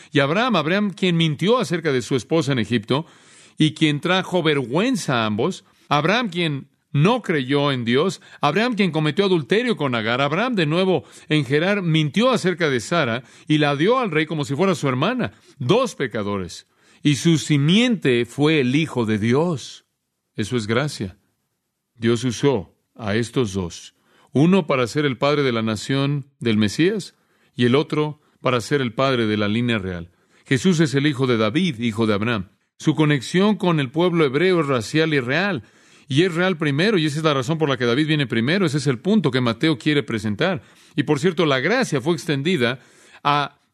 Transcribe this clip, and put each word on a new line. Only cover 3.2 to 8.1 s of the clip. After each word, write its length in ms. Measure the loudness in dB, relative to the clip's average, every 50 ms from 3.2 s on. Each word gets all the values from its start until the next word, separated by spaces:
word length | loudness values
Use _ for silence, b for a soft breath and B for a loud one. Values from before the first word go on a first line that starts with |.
| B B B B B B B
y 180 | 0 0 0 2
quien 260 | 2 0 0 0 0
trajo 420 | -2 0 0 0 -2 -2 -2 0 0
vergüenza 800 | 0 0 0 -2 -2 -2 -2 0 0 -2 -2 -2 -2 0 0
a 40 | 0
ambos. 360 | 0 0 0 -2 -2 -4 -6 b b b b b
Abraham 420 | b 0 0 2 2 0 0 -2 -4
quien 400 | -4 -4 -4 -2 -4 -6 -8 -14 _ _ _ _
no 300 | 0 2 4 4 2 0
creyó 500 | -2 -2 -2 -2 -2 0 0 0 0 0
en 140 | -2 -2 0
Dios. 340 | 0 2 2 2 0